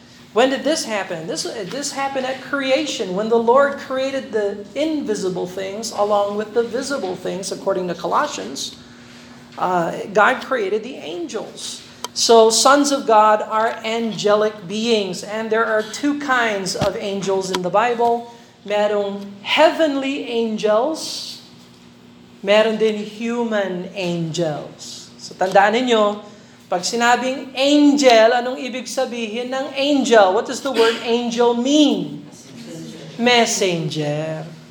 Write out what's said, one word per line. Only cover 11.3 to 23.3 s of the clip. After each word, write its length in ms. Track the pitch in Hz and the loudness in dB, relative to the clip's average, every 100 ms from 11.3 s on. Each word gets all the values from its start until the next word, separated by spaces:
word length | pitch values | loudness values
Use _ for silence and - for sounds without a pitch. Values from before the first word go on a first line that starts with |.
| 208 170 - - - - - - | -8 -10 -12 -12 -14 -18 -16 -12
So, 400 | - - 226 226 | -4 6 8 8
sons 400 | 226 262 285 285 | 6 6 6 4
of 160 | 277 220 | 0 4
God 320 | 214 214 214 | 6 6 4
are 320 | 208 214 233 - | 2 -2 -2 -2
angelic 880 | 220 233 226 170 208 208 214 214 175 | -6 -4 -4 -2 2 4 2 -2 -8
beings, 560 | 214 233 214 190 180 202 | -4 0 0 0 -8 -8
and 240 | 220 226 | -8 -2
there 160 | 220 220 | 0 2
are 160 | 220 | 0
two 400 | 220 - 294 285 | -2 -4 -2 -2
kinds 560 | 285 247 226 202 180 - | 0 0 0 -2 -4 -2
of 160 | 202 | -2
angels 560 | 226 208 196 175 190 185 | -2 -4 -4 -2 -2 -2
in 160 | 185 180 | -4 0
the 80 | |
Bible. 560 | 196 240 233 233 233 233 - - _ 202 | 2 2 2 0 0 -4 -18 -20 _ -4
Merong 560 | 208 208 208 202 202 - - | 0 0 0 -2 -6 -12 -14
heavenly 880 | - - 320 277 311 269 269 285 233 | -4 4 4 4 0 0 -4 -6 -4
angels, 1120 | 233 226 214 214 214 285 320 - - - - - - - - - - - - - - 196 | -4 -2 -2 0 2 0 -4 -8 -10 -12 -16 -20 -20 -20 -20 -20 -20 -20 -20 -20 -10 2
meron 320 | 214 220 220 | 4 4 2
din 240 | 220 208 | 0 0
human 880 | 208 - 233 | -8 -8 -6